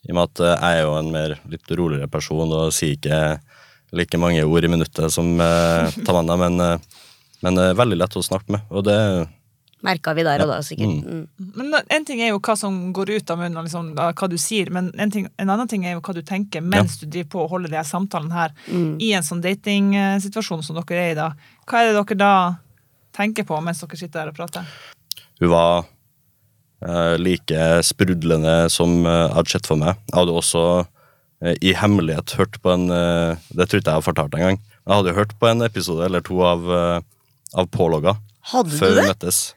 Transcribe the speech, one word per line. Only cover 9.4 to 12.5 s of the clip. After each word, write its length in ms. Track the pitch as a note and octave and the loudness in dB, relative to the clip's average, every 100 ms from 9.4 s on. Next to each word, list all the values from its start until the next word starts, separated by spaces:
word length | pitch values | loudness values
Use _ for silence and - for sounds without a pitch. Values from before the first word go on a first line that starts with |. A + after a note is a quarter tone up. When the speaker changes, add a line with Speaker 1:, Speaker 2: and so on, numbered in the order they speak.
| _ _ _ _ | _ _ _ _
Speaker 2:
Merket 340 | - F3+ - D#3 | -4 -4 -4 -2
vi 60 | |
der 160 | E3 C#3+ | 0 2
og 80 | D#3 | 0
Speaker 1:
Ja. 60 | G#2 | -2
Speaker 2:
da, 60 | |
sikkert. 400 | D3 D3+ A2 D2+ | -6 -4 -2 -2
Speaker 1:
Mm. 220 | D3 D#3+ D#3+ _ | -6 -10 -12 _
Speaker 2:
Mm. 120 | F#3+ | -16
Speaker 3:
Men 160 | G#3 C4+ | -10 -2
da, 100 | D4+ - | -2 0
en 140 | D4+ | -4
ting 140 | D4+ B3+ | -2 -2
er 100 | A#3 | -2
jo 60 | G3+ | -2
hva 160 | G#3 | -2